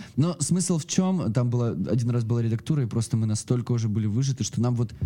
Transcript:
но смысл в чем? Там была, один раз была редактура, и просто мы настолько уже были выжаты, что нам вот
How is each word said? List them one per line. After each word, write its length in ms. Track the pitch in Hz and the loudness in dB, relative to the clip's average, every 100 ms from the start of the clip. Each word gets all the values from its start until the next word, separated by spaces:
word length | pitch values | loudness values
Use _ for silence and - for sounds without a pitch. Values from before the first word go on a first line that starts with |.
| - - | -8 0
но 200 | 160 175 | 0 0
смысл 380 | 147 175 175 170 | 0 0 2 0
в 80 | - | 0
чем? 480 | - 185 190 110 | 0 2 0 0
Там 160 | 113 123 | 0 0
была, 200 | 123 117 | 0 0
один 380 | 78 - 135 120 | -2 0 0 2
раз 120 | 120 | 0
была 180 | 110 120 | 0 0
редактура, 400 | 117 110 - 156 | 0 -2 0 0
и 20 | 120 | 0
просто 320 | 117 110 113 | -2 0 0
мы 80 | 110 | 0
настолько 460 | 107 - 123 110 | -2 0 0 2
уже 140 | 120 113 | 0 2
были 160 | 107 107 | 0 0
выжаты, 380 | 107 135 135 | 0 0 0
что 180 | - - | -2 0
нам 140 | 120 117 | 0 2
вот 180 | 120 - | -2 -2